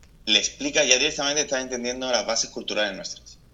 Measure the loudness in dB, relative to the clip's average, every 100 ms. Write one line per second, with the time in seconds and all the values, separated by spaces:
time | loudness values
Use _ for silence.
0 | -20 -10 2 2 2 -4 -2 2 4 4
1 | 2 0 0 0 0 -2 -2 -4 -4 -4
2 | 0 0 0 -2 -2 -6 -4 -2 -2 -2
3 | -10 -14 -18 -20 -20